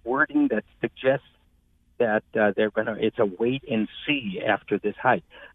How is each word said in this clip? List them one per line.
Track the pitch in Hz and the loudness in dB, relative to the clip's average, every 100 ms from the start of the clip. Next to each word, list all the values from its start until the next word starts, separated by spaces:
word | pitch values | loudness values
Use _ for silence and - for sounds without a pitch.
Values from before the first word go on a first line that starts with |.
wording | 113 131 151 147 143 | -2 0 2 2 2
that | 107 - _ | 0 -4 _
suggests | 117 - 131 139 - _ _ _ _ _ _ - | -8 -2 0 0 -4 _ _ _ _ _ _ -2
that, | 117 107 - 113 | 0 0 -2 0
uh, | 104 98 | 2 2
they're | 107 | 0
gonna, | - 113 104 | 0 -4 -2
it's | 110 - | -2 0
a | 104 | -2
wait | 90 117 135 - | 0 -2 -2 -4
and | 113 104 - - | -2 -4 -6 -6
see | 143 107 92 | -4 -4 -4
after | - 98 - 101 | -2 -2 -2 -4
this | 104 - | -2 -2
hike. | 127 101 - - - | 0 0 -2 -20 -20